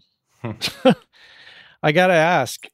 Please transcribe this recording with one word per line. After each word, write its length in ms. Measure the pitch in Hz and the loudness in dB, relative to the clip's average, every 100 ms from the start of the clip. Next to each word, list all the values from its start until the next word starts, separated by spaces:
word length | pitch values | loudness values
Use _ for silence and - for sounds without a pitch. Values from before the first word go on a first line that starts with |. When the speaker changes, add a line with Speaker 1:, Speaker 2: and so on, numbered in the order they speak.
Speaker 1:
<laughs> 40 | _ _ _ _ | _ _ _ _
Speaker 2:
<laughs> 1400 | 117 107 - - - - _ _ - - - - - _ | -14 -12 -12 -2 0 0 _ _ -20 -20 -20 -20 -20 _
I 100 | 151 | -2
gotta 200 | 151 185 | 2 2
ask 540 | 170 160 170 123 - - | 2 2 0 -4 -10 -20